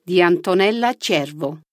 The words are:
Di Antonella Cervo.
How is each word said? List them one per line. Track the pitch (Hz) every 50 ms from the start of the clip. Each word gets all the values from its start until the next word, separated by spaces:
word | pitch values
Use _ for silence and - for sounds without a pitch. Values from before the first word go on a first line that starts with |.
Di | _ 175 180 185 175
Antonella | 175 175 175 - 196 185 185 190 202 220 233 233 240 247
Cervo. | _ - - 196 156 143 147 151 151 151 139 156 156 _ _